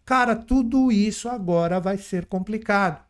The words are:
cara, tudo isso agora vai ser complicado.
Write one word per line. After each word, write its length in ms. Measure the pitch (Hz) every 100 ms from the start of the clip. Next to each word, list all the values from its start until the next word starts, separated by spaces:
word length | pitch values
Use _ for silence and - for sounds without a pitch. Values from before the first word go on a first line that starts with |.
cara, 320 | - 262 240 226
tudo 560 | - 262 226 269 262
isso 380 | 202 214 208 240
agora 500 | 247 180 170 170 185
vai 180 | 185 196
ser 280 | 196 180 170
complicado. 760 | 190 185 220 220 202 185 151